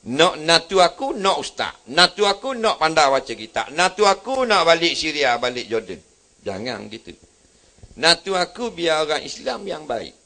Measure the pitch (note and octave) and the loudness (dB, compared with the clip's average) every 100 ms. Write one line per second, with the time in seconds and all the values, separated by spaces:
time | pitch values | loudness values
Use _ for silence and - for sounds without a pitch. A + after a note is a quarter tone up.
0 | - C3+ E3+ D3+ D#3 E3 - F#3+ F3 - | -6 2 2 2 2 0 2 4 4 2
1 | C4+ A#3 F#3+ D3+ C3+ - A2 - - D3 | -6 -2 0 0 -4 -6 -6 -8 -4 2
2 | F3 - G3+ G3 C4+ B3 A3 - D#3 D#3+ | 2 4 0 0 -4 -2 0 2 2 4
3 | C#3+ C3+ B2+ G#2+ A2 A2 A2+ D3 F#3 F#3+ | 4 4 -2 -12 -6 -6 -4 0 0 4
4 | G3+ G3 A#3+ C4 B3 G3+ E3 E3 E3 C3+ | 2 2 -2 -2 2 4 4 4 2 -2
5 | D#3 D3 C3+ A#2+ B2 B2 G2 A2 G#2+ - | -4 0 0 0 -2 -4 -4 -4 -4 -14
6 | _ _ _ _ G2+ F#2+ A#2+ A2 G#2 A2 | _ _ _ _ -10 -8 -8 -10 -12 -16
7 | - E2+ _ _ _ _ _ _ - - | -16 -20 _ _ _ _ _ _ -20 -2
8 | D3+ E3+ - F3+ F3 - A#3+ E3+ E3 D#3 | 2 2 0 -2 -2 -4 -8 -4 0 0
9 | D#3 D3 - - B3+ A#3 G3 E3 D#3 A#3 | 0 -2 -6 -10 -8 -8 -8 -10 -6 -8
10 | E3 _ | -8 _